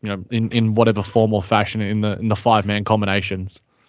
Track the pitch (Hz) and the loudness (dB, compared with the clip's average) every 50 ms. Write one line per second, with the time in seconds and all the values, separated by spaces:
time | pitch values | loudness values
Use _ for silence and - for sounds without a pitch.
0 | - 104 101 95 90 - 120 113 113 107 120 117 113 110 107 113 117 117 101 104 | -8 -8 -6 -8 -6 -4 -2 -2 -2 0 0 0 0 2 4 4 4 4 2 0
1 | 95 - - 117 110 110 110 101 90 - 113 104 101 - - 113 104 98 107 107 | -2 0 0 2 2 2 0 -2 0 2 2 2 0 0 -2 -4 -4 -2 -2 -2
2 | 107 107 98 87 110 110 104 - - 120 113 107 98 104 104 104 98 - 110 107 | -2 -2 -4 -2 -2 -2 -2 0 2 4 4 4 2 0 -2 -2 0 0 0 2
3 | 101 98 95 101 95 - 95 92 92 95 - - _ _ _ _ _ | 2 0 -2 -2 -2 -4 -6 -8 -8 -10 -14 -18 _ _ _ _ _